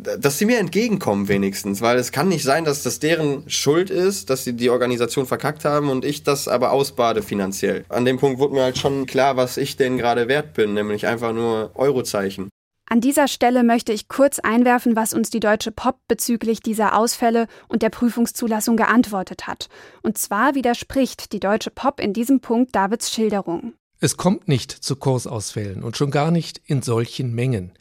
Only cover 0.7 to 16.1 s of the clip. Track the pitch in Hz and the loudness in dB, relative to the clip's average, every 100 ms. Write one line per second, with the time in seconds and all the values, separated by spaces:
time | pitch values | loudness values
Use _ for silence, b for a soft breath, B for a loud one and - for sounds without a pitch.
0.7 | 180 240 196 - 101 98 101 98 98 101 | 0 0 0 0 0 2 0 0 -2 -4
1.7 | 98 117 123 123 - 175 170 127 143 160 | 0 2 2 0 0 0 0 2 0 0
2.7 | 143 127 - 151 160 151 139 - - - | -2 -4 -2 0 0 0 -4 -6 -2 2
3.7 | 156 190 175 185 196 - 131 - 120 120 | 2 2 0 0 -2 -2 -4 -2 0 2
4.7 | 120 123 120 117 - 131 117 - 151 151 | 4 2 0 0 -2 -2 -2 -2 -2 0
5.7 | 147 147 131 127 147 - 139 - 123 123 | 0 0 0 -2 -2 -2 -2 0 0 2
6.7 | 131 139 - 117 110 101 104 95 98 98 | 2 0 0 0 0 -2 -2 -2 -2 -2
7.7 | 95 - - 123 127 139 127 143 135 131 | -2 -4 -2 0 2 0 2 0 2 0
8.7 | 131 151 139 131 131 135 131 127 - 139 | 0 -2 -2 -2 2 2 2 0 -2 -4
9.7 | - 131 127 120 117 120 139 151 - 107 | -2 0 0 0 0 2 0 -2 -2 0
10.7 | 104 104 104 98 117 117 113 117 110 110 | 0 -2 -2 -2 -2 -2 -2 0 -2 -4
11.7 | - 135 127 117 104 98 98 95 - _ | 0 0 0 -2 -2 -2 -4 -10 -14 _
12.7 | _ - 233 240 285 269 - 247 254 233 | _ -2 0 2 2 2 2 2 4 4
13.7 | 233 - 214 - - 277 - - 233 247 | 2 0 -6 -4 2 2 2 0 4 4
14.7 | 247 247 226 220 220 220 226 208 214 - | 4 2 0 0 -2 -2 0 2 0 0
15.7 | - 254 - - | -4 -4 -4 -2